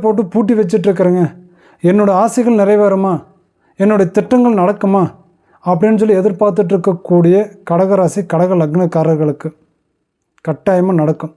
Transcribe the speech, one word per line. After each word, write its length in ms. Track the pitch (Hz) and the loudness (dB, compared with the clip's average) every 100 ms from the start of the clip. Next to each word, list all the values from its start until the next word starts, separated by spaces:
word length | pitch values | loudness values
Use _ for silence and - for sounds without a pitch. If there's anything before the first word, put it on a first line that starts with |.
போட்டு 200 | 220 208 180 | 0 -2 -2
பூட்டி 220 | 220 214 220 | -2 0 0
வச்சிட்ருக்குறேங்க, 640 | 190 214 202 180 180 180 165 - - _ _ _ | 0 0 0 0 0 0 -2 -4 -20 _ _ _
என்னோட 280 | 175 202 208 190 | 0 2 2 2
ஆசைகள் 360 | 226 - 233 220 | 0 0 0 2
நிறைவேறுமா, 520 | 202 208 202 190 190 160 - _ _ _ _ - | 2 2 2 0 -2 -4 -8 _ _ _ _ -2
என்னுடைய 300 | 202 214 185 208 | 0 2 0 -2
திட்டங்கள் 420 | 190 254 240 208 | 0 2 2 2
நடக்குமா 420 | 180 202 196 196 156 - _ _ _ _ | 0 0 0 0 -2 -6 _ _ _ _
அப்படின்னு 380 | 175 180 214 220 | -4 0 0 2
சொல்லி 160 | 214 190 | 2 2
எதிர்பார்த்துட்டு 540 | 202 180 208 190 175 190 | 0 0 0 0 -2 -2
இருக்கக்கூடிய 640 | 196 175 - 175 170 190 208 - - | -2 -4 0 2 4 2 0 -8 -4
கடகராசி, 520 | 170 190 196 175 196 175 | -2 0 0 0 -4 -4
கடக 260 | 165 180 185 | -2 0 0
லக்னக்காரர்களுக்கு 920 | 151 165 175 165 160 156 151 147 160 - _ _ _ _ _ _ _ _ - | 0 -2 -2 0 0 0 -2 -4 -10 -16 _ _ _ _ _ _ _ _ -10
கட்டாயமா 500 | 143 - 180 185 175 | -6 -2 0 0 0
நடக்கும். 320 | 151 156 160 | -2 -4 -10